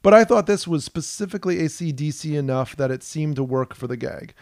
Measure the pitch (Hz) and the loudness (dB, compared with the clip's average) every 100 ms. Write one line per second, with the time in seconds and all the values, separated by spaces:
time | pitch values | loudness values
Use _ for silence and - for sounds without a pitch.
0 | 196 214 220 233 185 202 - 165 - - | 8 8 8 4 2 0 0 -4 -4 -8
1 | - - 202 196 185 180 160 - 170 135 | -8 -8 -8 -6 -2 -2 -2 -4 -6 -4
2 | 151 139 160 147 139 131 127 - 135 131 | -4 -6 -4 -4 -2 -2 -2 -2 -4 -4
3 | - 156 151 139 135 131 127 - 123 127 | -8 -6 -4 -2 -2 -2 -4 -6 -8 -6
4 | 127 67 - - | -8 -8 -14 -20